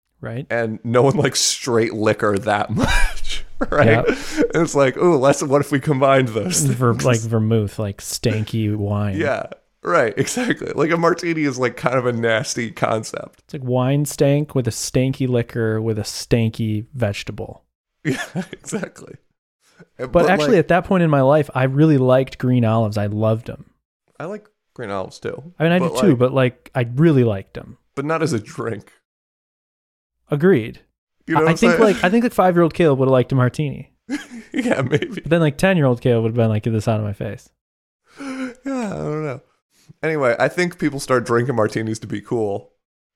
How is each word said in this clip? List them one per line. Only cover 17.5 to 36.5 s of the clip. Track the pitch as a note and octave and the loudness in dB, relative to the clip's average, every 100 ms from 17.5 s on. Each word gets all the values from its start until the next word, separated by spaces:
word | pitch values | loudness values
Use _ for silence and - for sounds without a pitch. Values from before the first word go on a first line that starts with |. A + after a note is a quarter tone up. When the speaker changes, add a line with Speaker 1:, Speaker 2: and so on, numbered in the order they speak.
| - _ | -16 _
Speaker 2:
<laughs> | _ _ _ | _ _ _
Yeah, | D#3 C3 - E3+ F3+ | -6 -6 -6 -8 -10
exactly. | - - G#3 - - - - _ _ _ _ _ _ - - | -12 -10 -8 -8 -14 -20 -20 _ _ _ _ _ _ -20 -12
Speaker 1:
But | B2+ | 0
Speaker 2:
But, | E3+ E3+ | 2 4
Speaker 1:
actually, | G3 C#4 G3 | 2 4 4
Speaker 2:
like, | |
Speaker 1:
at | D3 | 4
that | F3 - | 0 2
point | F#3+ | 2
in | E3 | 4
my | C#3+ | 4
life, | C3 D#3 C#3+ C3 | 4 4 2 0
I | |
really | C3 C3+ D#3 C#3 | 0 4 4 4
liked | B2+ C3 C3 - | 4 4 2 -2
green | B2+ B2 A2+ | 0 2 4
olives. | A2+ A2 G#2+ | 2 0 -2
I | G#2 | -4
loved | G#2+ A2 A2+ - | 0 0 0 -4
'em. | - - _ _ _ _ - | -16 -18 _ _ _ _ -14
Speaker 2:
I | D#3+ | -12
like | G#3 G#3 _ _ - | -12 _ _ _ -14
green | A2 | -8
olives, | G2 F#2 - | -8 -8 -10
too. | A2 G2+ D3+ - | -10 -10 -12 -2
Speaker 1:
I | |
mean, | D#3+ | 0
I | F3+ | 2
Speaker 2:
But, | E3+ - | 0 2
Speaker 1:
do | |
too, | G3+ | 2
Speaker 2:
like, | B2 | 4
Speaker 1:
but, | B2+ | 2
like, | C3+ B2+ - - C3 | 2 0 -2 -10 -6
I | A#2 B2 | -4 2
really | E3 C#3 | 4 6
liked | A#2+ G2 - - | 2 0 -8 -16
'em. | - B2 _ - | -16 -20 _ -8
Speaker 2:
But | C#3+ | -4
not | D#3+ | -2
as | D#3+ | -2
a | A#2 | -4
drink. | G2 - A2+ G#2+ - _ _ _ _ _ _ _ _ _ _ _ _ _ - | -6 -10 -8 -8 -14 _ _ _ _ _ _ _ _ _ _ _ _ _ -6
Speaker 1:
Agreed. | D3 F3 D3+ A2+ - _ _ _ _ - | 2 4 4 0 -12 _ _ _ _ -2
Speaker 2:
You | D#3+ | 2
know | |
Speaker 1:
I, | |
Speaker 2:
what | D#3+ | 2
Speaker 1:
I | |
Speaker 2:
I'm | D#3+ | 4
Speaker 1:
think, | A#3 | 4
Speaker 2:
saying? | - | 6
Speaker 1:
like, | A3 F#3 | 4 4
I | F3+ | 2
think, | A#3 | 2
like, | A#3+ | 0
five-year-old | - F#3 F3 E3 | 2 2 4 2
Caleb | - E3 C3 | 4 2 4
would | C3 | 4
have | |
liked | C3 B2 | 4 2
a | C3 | 2
martini. | B2 - D3 - - _ - | 2 0 -6 -6 -16 _ -10
Speaker 2:
<laughs> | C#4 - A#3+ - | -10 -10 -18 -10
Yeah, | - A#3+ - | -4 -2 -2
maybe. | B2+ D3 E4+ G3 | 0 -2 -2 -8
Speaker 1:
But | C#3+ | -2
then, | E3+ | 0
like, | D#3 C#3 | 0 0
ten-year-old | F#3+ F#3 C#3 A#2+ | 0 2 2 2
Caleb | C3 A#2 | 2 0
would | A2+ | 0
have | A#2 | 0
been | |
like, | A2+ | 0